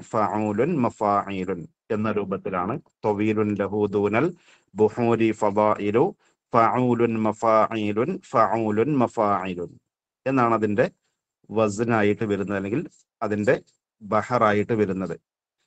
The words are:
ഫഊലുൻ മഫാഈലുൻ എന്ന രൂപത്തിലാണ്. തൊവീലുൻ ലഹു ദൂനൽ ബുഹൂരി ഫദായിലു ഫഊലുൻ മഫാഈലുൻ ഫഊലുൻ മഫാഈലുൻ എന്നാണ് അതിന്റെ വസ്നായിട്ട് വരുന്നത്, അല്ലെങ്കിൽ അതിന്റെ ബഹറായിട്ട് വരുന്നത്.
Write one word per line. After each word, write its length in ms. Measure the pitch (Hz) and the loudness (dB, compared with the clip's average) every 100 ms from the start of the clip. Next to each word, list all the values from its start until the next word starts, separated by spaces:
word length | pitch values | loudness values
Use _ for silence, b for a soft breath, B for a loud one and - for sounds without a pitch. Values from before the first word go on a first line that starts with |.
| - | -4
ഫഊലുൻ 600 | 117 101 104 107 104 143 165 | -2 0 0 -2 0 0 0
മഫാഈലുൻ 760 | 120 - 104 101 98 98 92 90 80 _ - | -2 0 0 0 0 -4 -6 -6 -10 _ -6
എന്ന 220 | 107 110 | -4 -2
രൂപത്തിലാണ്. 640 | 104 98 95 104 92 90 147 - _ | -2 -4 -6 -6 -4 -4 -6 -10 _
തൊവീലുൻ 460 | 110 101 107 107 104 101 | -2 0 0 0 -2 -2
ലഹു 200 | 98 104 104 | -2 -2 -2
ദൂനൽ 400 | 104 101 107 160 - b b b | 0 0 0 -2 -4 b b b
ബുഹൂരി 560 | 98 107 - 120 113 110 107 | 0 0 2 2 2 2 0
ഫദായിലു 640 | 104 101 107 - 101 107 170 - _ _ _ | 0 2 2 2 0 2 0 -2 _ _ _
ഫഊലുൻ 600 | 123 113 117 127 117 117 113 110 | 2 4 2 2 2 2 0 -2
മഫാഈലുൻ 840 | 104 113 110 104 113 104 104 139 185 - | 0 4 4 4 0 -2 -2 -2 -4 -2
ഫഊലുൻ 600 | 127 104 113 110 104 120 143 | 2 2 2 0 0 0 2
മഫാഈലുൻ 680 | 120 - 104 98 95 90 85 - _ _ _ _ 127 | 0 0 0 0 -4 -8 -10 -14 _ _ _ _ -2
എന്നാണ് 280 | 135 117 113 | 2 2 2
അതിന്റെ 260 | 107 104 165 - _ _ _ _ - | 0 0 -2 -4 _ _ _ _ -6
വസ്നായിട്ട് 760 | 104 110 104 117 113 104 104 | 0 0 0 0 2 2 0
വരുന്നത്, 340 | 110 101 95 101 | -2 -4 -4 -6
അല്ലെങ്കിൽ 220 | 98 123 190 _ _ - | -4 -6 -6 _ _ -8
അതിന്റെ 320 | 107 104 104 160 - _ _ _ | -6 -2 0 0 -2 _ _ _
ബഹറായിട്ട് 720 | 104 107 101 123 110 104 101 113 | -4 -2 0 2 2 2 0 0
വരുന്നത്. 360 | 101 95 92 82 _ _ _ _ | 0 -2 -6 -8 _ _ _ _